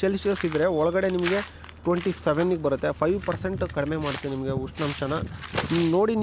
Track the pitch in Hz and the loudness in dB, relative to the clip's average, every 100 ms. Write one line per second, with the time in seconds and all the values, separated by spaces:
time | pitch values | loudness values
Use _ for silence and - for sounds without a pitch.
0 | 190 196 202 196 175 156 170 160 160 180 | 0 0 0 0 0 2 2 4 2 2
1 | 190 185 175 196 202 - - - - 175 | 2 2 2 0 -2 -10 -18 -6 -2 0
2 | 180 180 - 147 180 175 147 135 147 143 | 0 0 0 2 2 2 0 0 0 0
3 | 156 196 185 - - 190 180 - 143 160 | 2 0 -2 -4 -4 -4 -4 -2 -2 -2
4 | 151 135 143 135 135 135 131 - 151 147 | -2 -2 -4 -4 -2 -2 -4 -4 -4 -2
5 | 139 160 165 - - - - 165 165 170 | -2 -2 -4 -8 -8 -4 0 2 4 4
6 | 214 226 | 4 4